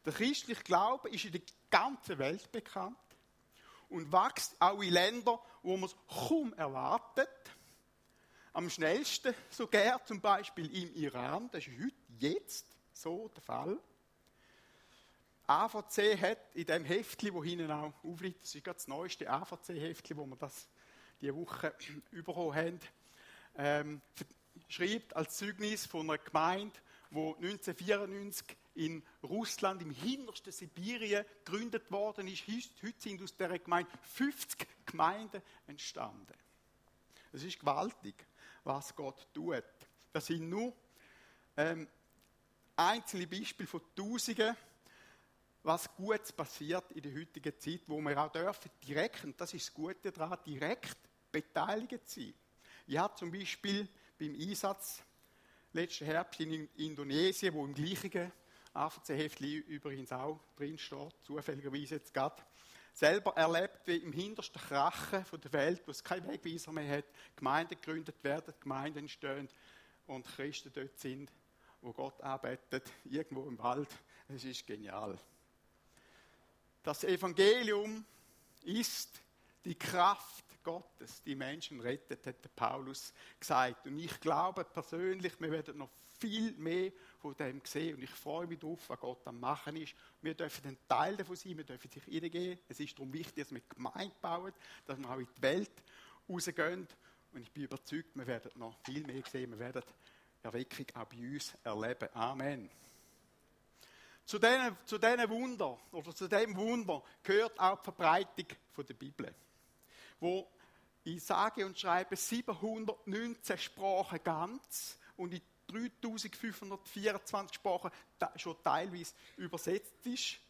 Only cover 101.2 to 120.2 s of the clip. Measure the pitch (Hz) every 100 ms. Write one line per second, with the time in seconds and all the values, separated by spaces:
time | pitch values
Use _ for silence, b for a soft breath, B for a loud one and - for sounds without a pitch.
101.2 | 120 143 - - 117 107 110 123 - 117
102.2 | 117 135 139 135 95 B B B B B
103.2 | B _ _ _ _ B B B B B
104.2 | - 208 226 262 247 180 - 214 220 240
105.2 | 220 226 254 240 156 120 - 170 151 156
106.2 | 185 202 220 190 220 240 196 147 B B
107.2 | - 202 226 - 185 196 - - 165 175
108.2 | 190 - 165 - _ - 139 123 135 -
109.2 | - - _ _ _ _ - B B B
110.2 | 170 190 - _ B B B _ 160 170
111.2 | - 190 214 226 190 180 190 175 185 190
112.2 | - 233 247 170 214 220 214 175 - 202
113.2 | 233 233 - 185 - - 196 190 190 165
114.2 | - 160 180 254 - - - - B -
115.2 | 175 175 _ _ - 208 240 _ 233 220
116.2 | 208 - 233 - 196 190 - 202 208 196
117.2 | - 202 196 - 202 180 180 B B _
118.2 | - - 175 160 160 143 190 175 170 -
119.2 | B - 180 165 - 190 - - 240 247